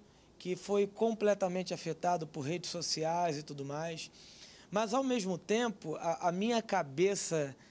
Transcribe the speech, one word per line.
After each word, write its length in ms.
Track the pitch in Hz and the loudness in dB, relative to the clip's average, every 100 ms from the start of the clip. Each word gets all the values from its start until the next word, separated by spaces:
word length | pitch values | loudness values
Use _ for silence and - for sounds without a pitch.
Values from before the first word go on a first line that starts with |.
| - - - - | -12 -20 -20 -12
que 200 | 175 175 | -6 -6
foi 300 | - 202 202 | 0 2 2
completamente 880 | - 226 214 208 202 185 185 180 | 2 0 2 2 4 2 0 -2
afetado 540 | 175 165 156 180 175 156 | -4 -6 -2 2 2 0
por 140 | 156 | -6
redes 280 | 135 175 170 | -4 -4 -4
sociais 680 | 170 156 - 156 170 175 147 | -6 -2 -2 0 2 0 0
e 60 | |
tudo 200 | 151 143 | -6 -8
mais. 480 | 139 147 165 165 - - - - - - - | -6 -6 -6 -6 -10 -16 -20 -20 -20 -20 -4
Mas, 240 | 196 220 | 0 2
ao 120 | 247 269 | 2 2
mesmo 320 | 247 185 175 | 2 0 -2
tempo, 580 | - 214 240 - 160 151 | 0 2 2 -2 -6 -4
a, 320 | 170 165 180 | -2 0 0
a 40 | |
minha 280 | 175 220 233 | 2 2 2
cabeça 920 | 220 190 147 135 190 196 - 160 139 127 - | 2 0 0 2 4 4 0 0 -2 -6 -18